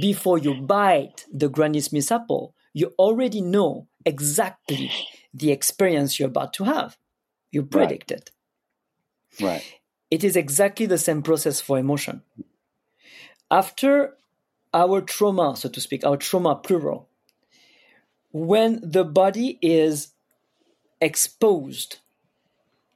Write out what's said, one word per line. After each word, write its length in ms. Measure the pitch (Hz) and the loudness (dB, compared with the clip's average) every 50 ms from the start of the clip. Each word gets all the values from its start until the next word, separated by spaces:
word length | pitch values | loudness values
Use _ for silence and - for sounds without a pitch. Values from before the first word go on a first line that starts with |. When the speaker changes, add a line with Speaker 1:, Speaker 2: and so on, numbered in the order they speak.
Speaker 1:
before 380 | 175 202 196 - - 190 180 165 | 0 0 -2 0 0 2 2 2
you 160 | 139 147 135 | 2 0 -2
bite 680 | 127 139 131 196 202 202 190 175 143 139 - - - - - | -2 -2 0 2 2 4 4 4 2 0 -4 -12 -20 -20 -14
the 160 | - 139 147 143 | -4 -2 -2 0
Granny 320 | 131 156 156 151 151 151 | 2 0 0 2 0 -2
Smith 320 | 143 - 156 147 143 - | -2 -2 -2 -4 -2 0
apple, 420 | 226 233 233 226 139 - 131 - _ _ _ _ | -2 -4 -2 -2 -4 -4 -4 -8 _ _ _ _
you 200 | - 147 160 - - - | -4 -4 -4 -2 2 2
already 420 | 190 208 226 233 262 240 196 208 | 4 4 4 2 0 -2 -2 -4
know 480 | 185 175 190 208 185 147 - 123 - _ _ _ _ | -4 0 2 2 2 2 0 -6 -12 _ _ _ _
exactly 840 | 165 147 143 147 147 147 208 202 190 - _ _ - 143 131 135 127 - - - - - - _ _ - | -4 -4 -2 -4 -2 0 0 -2 -2 -4 _ _ -6 -6 -4 -4 -6 -8 -10 -10 -14 -18 -20 _ _ -12
the 160 | 127 143 151 | -2 0 0
experience 680 | 139 139 - 190 - - 196 185 165 143 143 135 - - | 0 0 -2 -4 0 2 2 2 2 2 0 0 0 -2
you're 80 | 139 131 | -2 -2
about 240 | 123 143 135 135 | -2 -4 -4 -4
to 120 | - - 190 | -6 -4 -2
have. 320 | 233 302 - - - - _ _ _ _ _ _ _ _ _ _ _ | -2 -2 -2 -4 -6 -12 _ _ _ _ _ _ _ _ _ _ _
You 120 | - 147 | -6 -6
Speaker 2:
Right. 80 | 139 139 | -4 0
Speaker 1:
predict 420 | - 196 - - - - - - | 0 2 2 2 0 -6 -8 -10
it. 180 | - - - - _ _ _ _ _ _ _ _ _ _ _ _ _ _ _ _ _ _ _ _ _ - | -10 -10 -10 -18 _ _ _ _ _ _ _ _ _ _ _ _ _ _ _ _ _ _ _ _ _ -6
Speaker 2:
Right. 240 | 98 92 85 73 - - - _ _ _ _ _ _ _ | -4 -4 -4 -4 -8 -14 -20 _ _ _ _ _ _ _
Speaker 1:
It 120 | 156 160 | -2 0
is 140 | 196 196 180 | 0 2 2
exactly 500 | 180 156 135 143 - 196 202 202 - 226 | 0 0 0 2 2 2 2 2 -2 0
the 120 | 202 180 160 | 0 0 0
same 240 | - 175 156 151 | 0 0 -2 -2
process 380 | 143 156 160 151 - 156 143 - | 0 0 0 0 0 -2 -4 -4
for 180 | - - 139 131 | -2 -2 -2 0
emotion. 440 | 131 139 147 143 - - - - - _ _ - - - _ _ _ _ _ _ _ _ _ _ _ - - - - - _ _ _ _ | 0 0 -2 -2 -4 -6 -10 -12 -16 _ _ -20 -20 -20 _ _ _ _ _ _ _ _ _ _ _ -20 -20 -20 -20 -20 _ _ _ _
After 640 | 160 185 190 - - - 269 277 285 285 277 269 - _ _ _ _ _ _ _ _ _ _ _ | 2 2 2 0 -4 -2 2 2 4 4 2 -2 -6 _ _ _ _ _ _ _ _ _ _ _
our 280 | - 165 180 180 196 190 | 2 2 4 4 2 0
trauma, 560 | 185 - - - 208 208 190 180 165 143 123 | -2 -4 -2 0 0 2 2 2 0 0 -2
so 120 | - - 131 | -4 -8 -10
to 120 | - 131 | -8 -8
speak, 240 | - - 139 123 - | -8 -8 -6 -2 0
our 120 | 143 143 | 0 0
trauma 380 | 143 - - - 180 175 160 135 | 0 -2 -2 -2 0 2 0 0
plural, 540 | - - - 185 165 143 147 - - - _ _ _ _ _ _ _ _ _ _ _ _ _ _ _ _ _ _ _ _ _ _ _ _ _ | 0 0 0 0 0 0 -2 -6 -6 -10 _ _ _ _ _ _ _ _ _ _ _ _ _ _ _ _ _ _ _ _ _ _ _ _ _
when 460 | - 156 165 165 202 220 220 226 226 226 - 165 | -8 -6 0 2 4 4 4 2 0 -2 -4 0
the 160 | 151 185 180 | 0 0 0
body 540 | 156 147 190 190 196 196 220 240 269 - - | 4 4 4 4 4 2 0 -4 -4 -2 0
is 520 | - 165 165 160 156 160 151 147 - - _ _ _ _ _ _ _ _ _ _ _ _ _ _ _ _ _ _ | 2 4 4 4 4 4 0 -2 -6 -12 _ _ _ _ _ _ _ _ _ _ _ _ _ _ _ _ _ _
exposed 960 | - 156 151 - - - - _ 226 214 196 160 135 139 135 - - - - - _ _ _ _ _ _ _ _ _ _ _ _ _ _ _ _ _ _ _ | -2 -2 0 -2 -4 -4 -2 _ 2 2 2 2 -2 -8 -12 -12 -14 -14 -16 -20 _ _ _ _ _ _ _ _ _ _ _ _ _ _ _ _ _ _ _